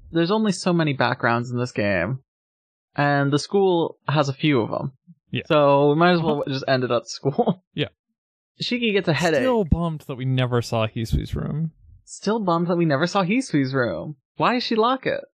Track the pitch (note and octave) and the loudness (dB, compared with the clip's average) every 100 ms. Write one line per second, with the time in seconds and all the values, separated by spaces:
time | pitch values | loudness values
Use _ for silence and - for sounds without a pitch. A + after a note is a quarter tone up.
0 | - E3 E3+ G#3+ G#3+ F#3 F#3 E3+ D#3 C#3 | -6 -2 0 2 0 0 0 0 0 0
1 | A#2+ B2 B2 A#2 A#2+ A#2+ B2 - G2+ F#2 | -2 0 0 0 -2 -4 -4 -2 0 0
2 | F2+ C3+ _ _ _ _ _ _ _ - | -2 -4 _ _ _ _ _ _ _ -2
3 | C#3+ C#3+ C#3 C#3+ - G3 F#3+ E3+ D#3 - | 0 2 2 0 0 2 2 2 0 -4
4 | - D3 C#3 C3 D#3 C3+ - - C#3+ - | -2 0 0 0 2 2 0 -4 -6 -12
5 | - - _ B2 - D#3 C#3+ C#3 D3 D3 | -20 -20 _ -8 0 4 4 6 4 4
6 | F3 F3 D#3+ D3 - C3+ C3 C3 B2 A#2+ | 4 4 2 -2 -2 -4 0 0 0 -2
7 | - - C#3 C#3 A#3+ F3+ _ - C#3+ - | -4 -6 -2 0 0 -2 _ -8 -8 -10
8 | _ _ _ _ _ - - A#3+ A#3 G3+ | _ _ _ _ _ -12 -6 -2 0 0
9 | F3+ C#3+ F3 D3+ C4 A#3 E3 E3 E3+ D#3 | 0 0 2 2 2 0 2 0 0 -6
10 | - B2+ C3 C3 B2+ B2 - A#2 A2 A#2+ | -10 -6 -2 0 2 0 0 -2 -2 -4
11 | A2+ - A2 - - D3 D#3+ - - - | -2 -2 -2 -6 -6 -4 -6 -8 -20 -20
12 | - - - A3+ F#3 E3 F3 F3 E3 C#3 | -20 -8 -4 -2 0 0 0 2 2 2
13 | F3 G3+ F3+ A#3+ - D3 C3 C3+ A#2 D#2+ | 0 0 0 0 0 0 0 0 -2 -4
14 | C#3+ C#3+ _ - E3 B3 - A3 A3+ C4 | -8 -14 _ -2 0 0 0 0 2 0
15 | - E2 - | -4 -6 -8